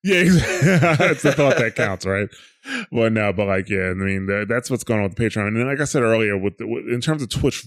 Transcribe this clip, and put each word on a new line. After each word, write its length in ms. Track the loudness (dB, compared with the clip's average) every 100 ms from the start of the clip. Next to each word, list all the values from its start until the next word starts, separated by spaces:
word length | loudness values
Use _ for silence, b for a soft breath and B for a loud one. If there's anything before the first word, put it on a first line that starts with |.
yeah, 140 | 2 4
exactly. 880 | 6 4 4 2 4 4 4 4 2
<laughs> 40 |
It's 100 | 2
the 100 | 0
thought 260 | 4 4 4
that 180 | 0 0
counts, 300 | -2 -2 -2
right? 220 | -2 -4 B B B -10 -10 -4
But 220 | 0 2
no, 180 | 2 0
but, 140 | 0 0
like, 220 | 0 -2
yeah, 200 | -2 -2
I 40 |
mean, 320 | -2 -2 -2 -2
the, 180 | -4 -2
that's 220 | -4 -2
what's 140 | -6
going 160 | -2 -2
on 80 | -2
with 60 | -2
Patreon. 300 | -2 -2 -2
And 100 | -2
then, 100 | -2
like 120 | -2
I 60 | -2
said 180 | 0
earlier, 340 | 2 2 2 0
with, 200 | -4 -6
the, 100 | -8
with, 200 | -6 -4
in 140 | -4
terms 200 | -2 -4
of 80 | -4
Twitch 360 | -2 -2 -2